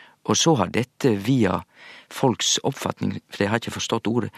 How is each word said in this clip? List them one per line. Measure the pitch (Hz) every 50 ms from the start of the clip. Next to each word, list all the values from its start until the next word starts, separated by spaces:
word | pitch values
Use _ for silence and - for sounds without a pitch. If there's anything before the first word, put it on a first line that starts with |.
| - - _ _ - -
Og | 107
så | - - 165 156 127
har | 90 87
dette | - 107 123 - _ - - 123 107 98 98
via | 120 139 123 104 90 92 82 - _ _ - - - - - - - -
folks | - 139 127 107 - - - - - -
oppfatning, | 143 135 - - - - - 101 101 98 101 _ -
for | - -
jeg | 101 101
har | 110 117 -
ikke | 104 -
forstått | 104 - - 117 113 - 104
ordet, | 117 120 104 104 -